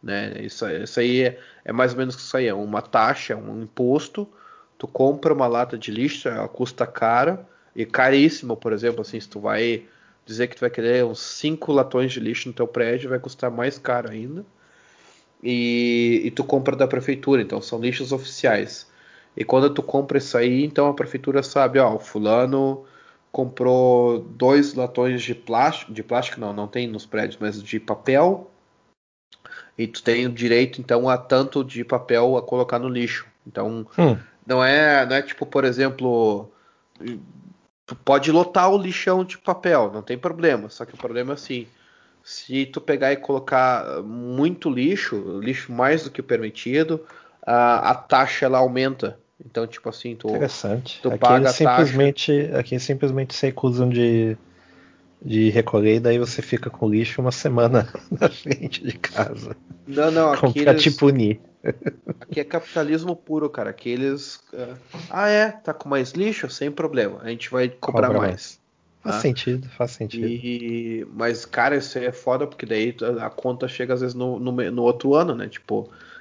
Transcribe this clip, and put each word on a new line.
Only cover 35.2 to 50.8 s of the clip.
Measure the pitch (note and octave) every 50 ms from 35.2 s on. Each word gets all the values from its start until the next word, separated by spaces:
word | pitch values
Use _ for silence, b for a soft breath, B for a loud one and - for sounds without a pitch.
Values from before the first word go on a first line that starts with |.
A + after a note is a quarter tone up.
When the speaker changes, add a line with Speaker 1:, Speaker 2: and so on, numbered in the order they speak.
Speaker 1:
tipo, | C#3 - - - C#3+
por | - - C#3 C3+
exemplo, | B2+ A#2+ B2 C3+ C3+ C3 C3 B2+ B2+ A#2+ A#2 A2+ G#2+ G#2 G2+ G#2+ - b b b b b b b b b - E2+ A#2+ A#2+ E2 - - - - - - - _ _ _ _ _ _
tu | - -
pode | - - - C#3 C#3 C3+ D#3+
lotar | D#3 E3+ F3 F3 - F#3+ F3+ F#3+
o | G3
lixão | G3+ F#3 F#3 F3+ - - F#3+ F#3 F#3 F#3
de | F#3 -
papel, | - - - F3 F#3 - F3+ D#3+ C3+ A2 G2 G2+
não | G#2+
tem | G2 - B2
problema, | B2 B2+ F3 E3 E3+ E3+ D#3+ C3+ G#2+ G#2 G#2+
só | - - A#2+
que | - -
o |
problema | - - A#2+ A#2 B2 B2 C3
é | C#3+
assim, | C#3+ - - C3+ A#2+ A2+ A2+ b b b b b b b b b b -
se | - - - - - C3 C3+ C3+
tu | C3 - -
pegar | - - C#3+ C#3 C3+ C3+ C#3+
e |
colocar | C#3 - - C#3 C3 C3+ - C3+ C3 B2+ B2+ B2 A2 C#2+ A1+ C#2 D#2+ G2
muito | G#2+ A2+ A#2+ B2 B2 B2 C3 D3 E3+ F3+ E3+ - D#3+
lixo, | C3 B2 C3 D#3+ G3 F#3+ - - A#2 G2+ F#2+ F#2+ F2 G2
lixo | G#2+ B2+ C3 C3 - -
mais | A#2+ A#2+ B2 C#3 D#3+ E3 -
do | C3+
que | - -
o | B2+
permitido, | - A#2+ A2 A2 G#2+ - - - B2+ C3 D3+ D#3+ D#3+ E3 D#3 D#3+ B B B B B B B
a, | B A2+ A#2+ A#2+ A#2+ A#2+ A#2+ - - G#2
a | B2+
taxa | - - - C#3+ C3 C3+ C3 - - C#3
ela | B2+ C3 B2+
aumenta. | C3 B2 B2 B2+ C3 C3+ C3+ C3 A2 G2+ G#2 - _ _ _ - -
Então, | A#2+ - A#2 A#2
tipo | A2+ - - - A#2
assim, | A2 - - A#2+ A#2
tu, | A2 - G#2+
Speaker 2:
Interessante. | A2 - C#3+ B2+ - - - G2+ G#2 B2